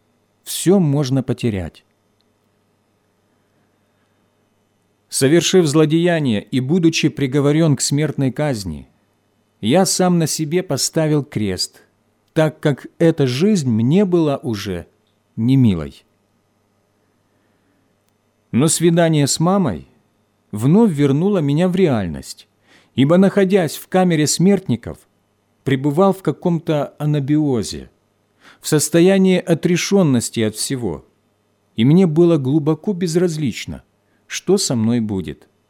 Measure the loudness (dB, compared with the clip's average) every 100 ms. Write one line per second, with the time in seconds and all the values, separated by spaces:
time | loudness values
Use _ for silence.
0 | _ _ _ _ -12 -4 2 2 2 0
1 | -2 -2 -4 -4 -4 -4 -8 -14 _ _
2 | _ _ _ _ _ _ _ _ _ _
3 | _ _ _ _ _ _ _ _ _ _
4 | _ _ _ _ _ _ _ _ _ _
5 | _ -2 2 2 2 2 2 2 2 2
6 | 0 0 0 -2 -2 -4 -2 0 0 0
7 | -2 -2 -2 0 0 2 2 0 -2 -2
8 | -2 -2 -4 -2 -4 -6 -8 -12 -16 _
9 | _ _ _ _ _ -8 0 2 2 0
10 | 0 0 -2 -4 -4 -4 -4 -4 -4 -2
11 | 0 -2 -4 -6 -4 -6 -8 _ _ _
12 | _ _ _ -2 -2 -2 -4 -4 -8 0
13 | 0 2 0 0 0 0 0 0 2 2
14 | 2 0 0 -4 -6 -8 -8 -10 -12 _
15 | _ _ _ -6 0 2 2 0 -6 -14
16 | _ _ _ _ _ _ _ _ _ _
17 | _ _ _ _ _ _ _ _ _ _
18 | _ _ _ _ _ 0 0 2 2 4
19 | 2 2 0 0 0 0 0 -4 -12 _
20 | _ _ _ _ _ -2 2 4 4 2
21 | 2 2 0 0 0 0 0 2 2 0
22 | -4 -8 -14 -20 _ _ _ _ _ 0
23 | 2 4 4 2 0 0 -2 -8 -4 0
24 | 2 0 0 2 2 2 0 -6 -6 -16
25 | _ _ _ _ _ _ -4 -2 -2 0
26 | 0 0 -4 -4 -2 -2 -2 -4 -4 -6
27 | -2 -2 0 0 0 -2 -4 -10 -16 _
28 | _ _ _ _ -20 _ -2 -2 2 2
29 | 4 4 2 2 0 -2 0 -2 0 2
30 | 2 2 -2 -2 -4 -4 -8 -6 -6 -8
31 | -14 _ _ _ _ _ _ 0 4 4
32 | 4 4 2 2 0 -2 -2 -4 -4 -6
33 | -2 -2 -2 -2 -6 -6 -12 -16 -18 _
34 | _ _ -14 -8 -2 0 0 -2 0 -2
35 | -2 -6 -8 -14 _ _